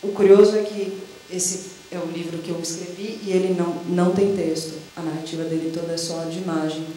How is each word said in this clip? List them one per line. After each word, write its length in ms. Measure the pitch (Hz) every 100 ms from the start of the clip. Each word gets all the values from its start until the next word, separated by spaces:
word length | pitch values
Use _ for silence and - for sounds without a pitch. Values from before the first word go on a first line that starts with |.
O 80 | 202
curioso 460 | 202 196 202 214 -
é 60 |
que 360 | - 202 190 - - - -
esse 440 | 180 - - - - -
é 60 | 180
o 80 | 165
livro 320 | 165 165 170
que 120 | -
eu 100 | 165
escrevi 580 | 160 - 175 180 214 220
e 80 | 208
ele 220 | 185 185
não, 220 | 180 175 165 -
não 240 | 180 180
tem 240 | 190 202 190
texto. 400 | 160 160 - - - -
A 60 |
narrativa 420 | 160 156 - 165
dele 280 | 160 160 160
toda 200 | 165 170
é 40 | 165
só 260 | - 165 165
de 120 | 175
imagem. 480 | 185 165 156 156 160